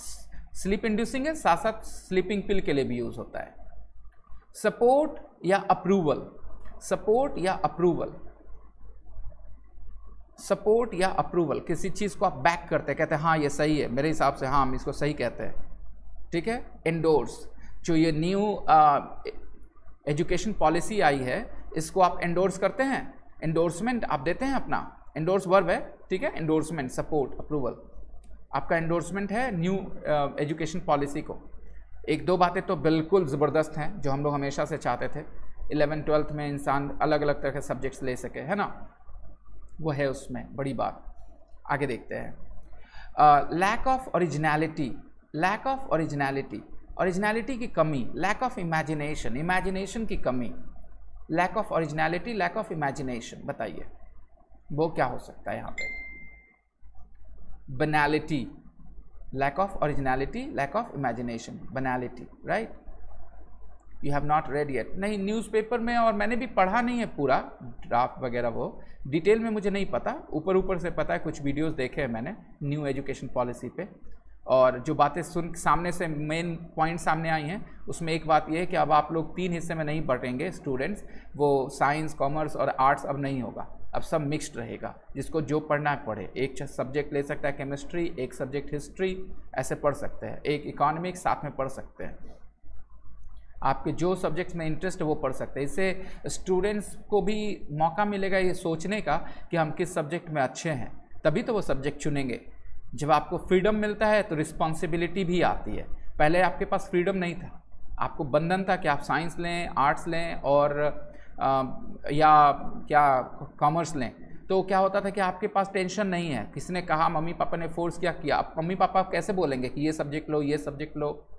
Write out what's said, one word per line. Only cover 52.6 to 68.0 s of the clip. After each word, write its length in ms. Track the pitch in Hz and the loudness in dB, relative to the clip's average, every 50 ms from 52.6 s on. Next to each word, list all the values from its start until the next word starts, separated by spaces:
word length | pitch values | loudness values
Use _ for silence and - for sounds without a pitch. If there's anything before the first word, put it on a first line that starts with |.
| 208 | -6
imagination, 800 | - 190 160 147 139 127 151 139 131 123 117 120 - - - - | -4 -4 -2 -2 -2 -2 -2 -4 -4 -4 -6 -8 -10 -12 -12 -8
बताइए 420 | 123 143 - 117 101 78 - - - - - - - - - - - - - - - - - - - 147 | -8 -6 -6 -6 -6 -6 -6 -8 -8 -8 -10 -14 -14 -14 -16 -16 -18 -20 -20 -20 -20 -20 -16 -10 -4 -2
वो 160 | 143 160 170 | 0 0 0
क्या 160 | 165 175 143 | 2 0 0
हो 140 | 127 123 113 | 0 -2 -4
सकता 320 | - - - - - - | -8 -10 -14 -12 -8 -6
है 60 | 104 | -6
यहाँ 200 | 110 - - - - | -6 -6 -8 -6 -6
पे? 200 | 1077 1047 1047 1047 1077 1047 1047 1047 1047 1017 1017 - - _ _ _ _ _ _ _ - - - - - - - - - - - - - - - - - - 131 | -6 -6 -6 -8 -10 -12 -12 -14 -14 -16 -16 -18 -20 _ _ _ _ _ _ _ -18 -14 -10 -10 -10 -10 -12 -14 -12 -12 -10 -8 -6 -6 -6 -6 -8 -6 -2
Banality, 680 | 127 156 151 151 151 147 147 156 151 151 - 160 131 110 - - - - - - - - - - - - - - - - - - | -2 0 2 2 4 4 4 2 2 0 0 -2 -2 -2 -4 -8 -14 -18 -20 -18 -16 -16 -14 -12 -12 -12 -12 -12 -12 -10 -8 -4
lack 220 | 131 139 143 147 185 | -2 -2 0 0 0
of 240 | 196 196 196 - 151 | -2 0 0 0 0
originality, 760 | 151 139 135 135 131 131 131 135 127 - 233 262 302 - 113 | 2 2 2 2 2 2 2 0 -2 -4 -6 -6 -6 -2 -2
lack 180 | 139 135 - | -2 0 0
of 220 | 214 240 240 - 143 | -2 -4 -4 -4 -4
imagination, 760 | 139 123 117 117 123 120 117 113 - - 120 - - - - | -2 -2 -2 -2 -4 -4 -6 -6 -8 -10 -12 -10 -10 -6 -4
banality, 520 | 131 131 131 127 127 123 120 - - - - - - - | -2 -2 0 -2 -2 -4 -6 -8 -10 -14 -16 -16 -10 -6
right? 200 | 135 170 208 226 - - - - - - - - - - - - - - - - - - - - - - - - - - - 123 | -2 -2 -2 -2 -4 -10 -12 -12 -10 -8 -6 -6 -4 -4 -4 -4 -6 -6 -10 -12 -12 -12 -10 -10 -10 -10 -12 -12 -10 -4 -2 0
You 100 | 139 143 | 2 2
have 100 | 143 143 | 2 2
not 220 | 147 151 156 151 - | 4 2 2 2 2
read 220 | 131 147 147 139 | 0 -2 0 0
yet। 240 | 131 117 110 - - | -2 -2 -2 -2 -2
नहीं, 240 | 185 190 208 214 202 | -2 -2 -2 -2 -2
newspaper 600 | 190 202 220 226 208 - - 220 214 220 247 233 | -2 -2 -2 -2 -2 0 0 0 0 0 -2 -2
में, 180 | 226 233 240 | 0 0 2
और 160 | 240 226 226 214 | 4 4 4 4
मैंने 240 | 202 208 208 240 | 2 2 0 0
भी 100 | 233 262 | 0 -2
पढ़ा 340 | - - 208 185 185 202 240 | 0 4 4 4 4 4 2
नहीं 180 | 240 240 247 240 | 2 2 0 0
है 80 | 220 | -2
पूरा 460 | 170 - - 143 131 - 190 240 - - - - | -2 -2 0 2 4 4 4 2 0 -10 -12 -12
draft 600 | 123 - - - - 113 117 | -10 -10 -8 -4 0 2 2